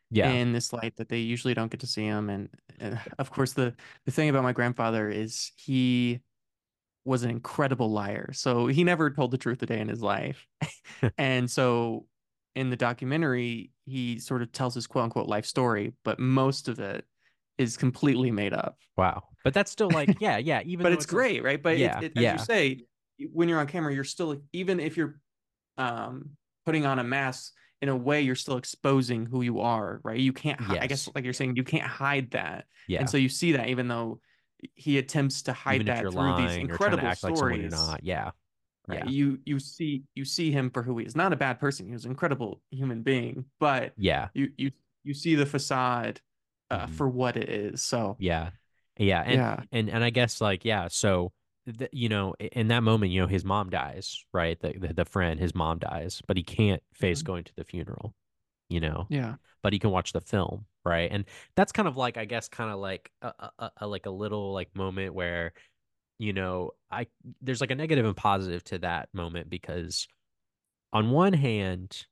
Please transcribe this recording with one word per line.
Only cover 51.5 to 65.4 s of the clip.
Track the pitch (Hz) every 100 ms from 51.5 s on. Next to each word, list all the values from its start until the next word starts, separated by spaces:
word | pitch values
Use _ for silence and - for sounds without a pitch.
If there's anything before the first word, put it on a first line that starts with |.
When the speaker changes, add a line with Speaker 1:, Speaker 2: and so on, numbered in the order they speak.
| _ -
Speaker 1:
the, | 113 131
you | 139 117
know, | 104 95 -
i-, | 107
in | 123 110
that | 120
moment, | 110 110 98
you | 92
know, | 90
his | 98
mom | 95 101 95
dies, | 87 69 90 - - -
right? | 92 82 82
The, | 78 -
the, | 90
the | - 85
friend, | 101 87 78
his | 90
mom | 90 80 82
dies, | - 78 85 - -
but | 95
he |
can't | - - 107 90 -
face | - 95 78
Speaker 2:
Mm-hmm. | 80
Speaker 1:
going | 90
to | 85 -
the | 82
funeral, | 87 - - 107 - _ _ _ _ -
you | 87
know? | 78 82 101
Speaker 2:
Yeah. | 143 117 131 _ _
Speaker 1:
But | 104
he | 98
can | 107
watch | 92 -
the | 87
film, | - 101 85 101 107 _ 87
right? | 85 85
And | 101 98 - - -
that's | 202
kind | - 185
of | 131
like, | 123 113
I |
guess, | 110 117 -
kind | - 110
of | 98
like | 98 92 - _
a, | 120 -
a, | 110 -
a, | 113 -
a, | 104
like, | 98 101
a |
little, | 95 104 104 98
like, | 95 90
moment | 98 95 92 92
where, | 92 87 85